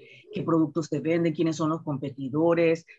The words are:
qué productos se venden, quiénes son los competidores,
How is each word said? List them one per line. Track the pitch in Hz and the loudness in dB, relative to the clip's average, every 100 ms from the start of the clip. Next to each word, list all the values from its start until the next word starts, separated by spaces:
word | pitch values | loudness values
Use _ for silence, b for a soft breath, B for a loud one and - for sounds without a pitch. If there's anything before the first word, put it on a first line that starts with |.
| B B B | B B B
qué | - | -6
productos | 156 165 156 165 151 | 2 2 2 -2 -4
se | 147 | -2
venden, | 151 170 165 | 0 0 0
quiénes | 156 165 160 | 0 -2 0
son | 156 | -2
los | 165 | -2
competidores, | 160 135 139 139 131 147 170 170 165 165 - | -4 -6 -6 -8 -4 0 2 4 2 0 -4